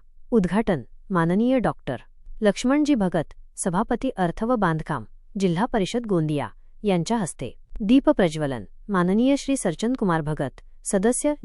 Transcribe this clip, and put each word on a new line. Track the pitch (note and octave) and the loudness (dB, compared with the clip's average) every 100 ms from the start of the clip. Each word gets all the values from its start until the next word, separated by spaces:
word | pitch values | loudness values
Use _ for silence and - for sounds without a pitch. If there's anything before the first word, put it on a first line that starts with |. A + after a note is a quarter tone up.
| - - - | -14 -20 0
उद्घाटन | A#3 F3+ F#3 A3+ E3 A2+ - - | 2 2 0 0 -2 -4 -16 -4
माननीय | F#3 E3 F#3 A#3+ C4 | 0 2 2 2 2
डॉक्टर | G3 - - B2 - - - - | 0 -2 -6 -8 -10 -20 -16 0
लक्ष्मणजी | G#3 F#3 B3 C#4+ D4 C#4 | 0 2 2 2 4 2
भगत, | F#3+ E3+ C#3+ - - - | 2 0 -4 -8 -18 -6
सभापती | - E3+ A3+ A#3+ C4 | -2 -2 0 -2 -2
अर्थ | - F#3 - | 0 -2 0
व | A3+ B3+ | -2 2
बांधकाम | F#3+ D#3+ D#3 C#3+ G#2+ - - G#3 | 2 0 -4 -8 -8 -18 -12 -2
जिल्हा | F#3+ E3 A3+ | 0 0 0
परिषद | A#3+ F3+ B3 A#3+ | 0 -2 -2 0
गोंदिया | F3+ D#3 D3 A2+ - - - | 0 0 -2 -4 -10 -20 -6
यांच्या | G#3+ F#3 D#3+ A#3 | 0 0 2 -2
हस्ते. | F3+ - B2 - - - | -2 -6 -12 -12 -14 -6
दीप | F#3+ C4 D4 | 4 6 6
प्रज्वलन | D4 F#3 D#3 D3 B2+ F#2 - - | 4 2 0 -4 -4 -8 -16 -4
माननीय | G3 F3+ G3+ B3+ C#4 | 0 2 2 2 2
श्री | - C4+ | 0 -2
सरचंद | G3 D#3+ A3 C4 | -2 -2 -4 -2
कुमार | G3+ E3 | 0 0
भगत, | D3 D3+ C#3 - - - - | -2 -4 -6 -8 -18 -14 -4
सदस्य | G3+ G3+ B3 D4 D4 | 0 2 2 -2 -2